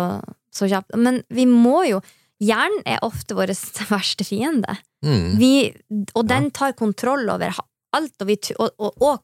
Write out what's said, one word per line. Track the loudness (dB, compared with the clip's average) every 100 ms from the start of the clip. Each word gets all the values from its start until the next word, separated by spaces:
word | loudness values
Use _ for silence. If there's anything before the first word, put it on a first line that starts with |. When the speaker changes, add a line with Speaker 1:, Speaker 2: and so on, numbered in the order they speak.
| -2 -4 -10 -18 _
Speaker 1:
så | -4 -2
kjapt. | -2 -2 0
Men | 0 0 -2
vi | 0 4
må | 6 6 4 2
jo... | 0 -4 _ _ -4
Hjernen | 0 2 0 -2 -4
er | -4
ofte | -4 -6 -6 -2
vår | -2 -4 -8
<laughs> | -10 -4
verste | -2 -2 -4
fiende. | -4 -2 0 0 -2 -6 _ _
Speaker 2:
Mm. | 0 2 2 4
Speaker 1:
Vi, | 6 4 2 -4 -8 -6 -4 -2
og | 0
den | 0 0
Speaker 2:
Ja. | -2
Speaker 1:
tar | -4 -2
kontroll | -2 -2 -2 -2 -2
over | -2 -4
ha-, | -6 -12 _ _
alt, | -4 -2 -4
og, | -2
vi | -2
t-, | -2 -4
og, | -4 -4
og, | -8 0
og | 0 0